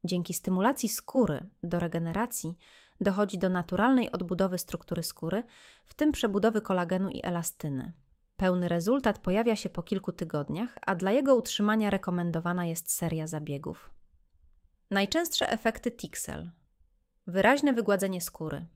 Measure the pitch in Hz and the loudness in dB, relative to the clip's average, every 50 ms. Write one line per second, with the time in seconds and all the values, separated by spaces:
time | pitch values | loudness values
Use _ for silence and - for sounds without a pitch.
0 | - 175 185 180 175 - 180 - - - 190 185 196 240 277 - - 208 - - | -4 -2 -2 -2 -2 -2 -6 -6 -2 0 0 4 4 2 2 2 -2 -4 -4 -4
1 | - - - 269 240 - 151 - - 190 _ _ - 175 170 175 170 170 165 170 | -8 -2 2 2 2 2 2 -4 -6 -12 _ _ -6 -4 -2 -2 -2 -2 -2 -2
2 | 165 165 165 196 226 240 - - - 160 170 _ - - - - - _ _ _ | -4 -2 -2 -2 -2 -2 -4 -6 -8 -8 -10 _ -16 -20 -20 -20 -20 _ _ _
3 | 190 202 190 196 208 190 202 180 196 185 185 180 175 - 180 180 208 247 269 254 | 0 0 2 2 0 0 0 0 0 0 0 0 -2 -2 0 2 4 6 6 6
4 | - - - 180 185 170 202 170 196 185 180 175 - - - 165 - - 175 151 | 4 2 -2 -4 -2 -2 0 0 2 0 0 -4 -4 -6 -8 -10 -6 -4 -4 -4
5 | 165 - - - - 165 170 208 240 - - - - - - _ _ _ - - | -4 -6 -8 -6 -4 -2 -2 -2 -4 -6 -14 -20 -20 -20 -20 _ _ _ -2 2
6 | 302 311 294 - - 220 196 202 190 226 220 220 208 - 190 180 175 170 180 185 | 2 2 2 2 0 0 2 4 2 4 2 2 0 0 0 0 2 0 0 0
7 | 190 190 - - - - 175 170 165 - - _ - 151 139 131 120 113 170 _ | 0 -2 -4 -6 -4 -4 -4 -2 -4 -6 -8 _ -6 -4 -4 -4 -6 -8 -12 _
8 | _ _ _ _ _ _ _ _ 196 185 180 180 175 170 170 170 165 196 254 277 | _ _ _ _ _ _ _ _ 2 2 2 2 2 2 0 0 2 2 2 2
9 | 254 226 208 - - - 180 208 233 233 220 208 - 208 - - 170 - - 190 | 2 0 0 0 -2 0 0 2 4 2 2 0 -2 -6 -6 -6 -4 -4 -4 -4
10 | 180 - 165 - 180 160 - 151 147 - 147 165 226 240 - - - - 190 170 | -2 -6 -6 -6 -8 -4 -4 -4 -4 -2 -4 -4 -4 -6 -8 -8 -4 -2 -2 0
11 | 185 190 208 269 277 269 269 240 - - - - 208 208 214 220 214 208 196 190 | 2 2 2 2 6 6 4 4 4 -2 -2 0 2 2 4 2 2 2 0 0
12 | - - 175 175 175 170 165 165 170 175 175 180 175 170 165 165 - - - - | 0 -2 -2 0 0 0 -2 -2 -2 -2 -2 -2 -2 -2 -4 -6 -4 -4 -4 -2
13 | 170 165 160 160 156 156 165 156 151 147 143 139 147 151 160 - - - - - | -2 -2 -2 -2 -4 -4 -6 -6 -6 -6 -6 -6 -6 -8 -10 -10 -14 -20 -20 -20
14 | - _ _ _ _ _ _ _ _ - _ _ _ _ _ _ _ _ 196 196 | -20 _ _ _ _ _ _ _ _ -20 _ _ _ _ _ _ _ _ 0 0
15 | 202 202 - 320 339 339 - - - - - 220 - 226 220 - - 240 240 - | 2 2 2 0 0 0 -2 -2 0 0 -2 0 0 -2 -2 0 -4 -6 -4 -4
16 | - 202 - - - - - - 170 175 170 _ _ _ _ _ _ _ _ _ | -12 -12 -10 -10 -8 -8 -8 -8 -10 -12 -14 _ _ _ _ _ _ _ _ _
17 | _ _ _ _ _ - 175 190 196 220 269 285 285 285 262 226 220 - 202 185 | _ _ _ _ _ -4 0 4 6 6 6 6 4 2 2 2 2 2 2 2
18 | 196 190 190 180 170 - _ - 165 156 139 143 165 170 _ | 2 -2 -2 -4 -6 -8 _ -8 -8 -6 -6 -8 -10 -12 _